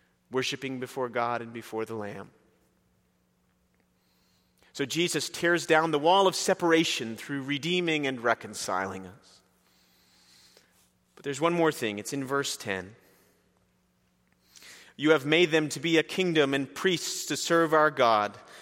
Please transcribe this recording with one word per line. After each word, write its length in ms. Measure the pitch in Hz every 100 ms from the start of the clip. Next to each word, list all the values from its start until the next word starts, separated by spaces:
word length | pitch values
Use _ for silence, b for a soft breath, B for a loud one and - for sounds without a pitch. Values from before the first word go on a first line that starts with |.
| _ _ _
worshiping 500 | 127 127 143 135 131
before 300 | 127 - 123
God 320 | 117 120 120
and 100 | 117
before 320 | 117 - 110
the 100 | 110
Lamb. 360 | 113 104 98 98 _ _ _ _ _ _ _ _ _ _ _ _ _ _ _ _ _ _ _ _ _ _ _ _
So 140 | - 139
Jesus 420 | 139 175 156 -
tears 380 | - 170 170 143
down 240 | 156 165
the 80 | 151
wall 280 | 156 190 190
of 80 |
separation 840 | - - 185 170 165 165 - 113 113
through 260 | - 139
redeeming 640 | 131 143 151 180 170 156 139
and 180 | 127
reconciling 800 | 117 113 104 107 - 92 95 95
us. 360 | 92 101 _ - _ _ _ b b b b b b b b b b b b _ _
But 100 | -
there's 180 | 143 135
one 100 | 165
more 180 | 170 160
thing. 280 | 147 113 104
It's 160 | 104
in 100 | 139
verse 320 | 131 139 135 -
ten. 400 | 110 95 92 113 _ _ _ _ _ _ _ _ _ _ _ _ _ _ B B B B B -
"You 140 | 147
have 160 | 156 143
made 240 | 160 175
them 180 | 156 151
to 120 | 147
be 180 | 165 160
a 40 |
kingdom 520 | 151 - 185 156 139
and 200 | 139 131
priests 520 | - 190 170 - - -
to 100 | 147
serve 380 | - 165 160
our 160 | 156 151
God, 480 | 139 120 107 104 104 - B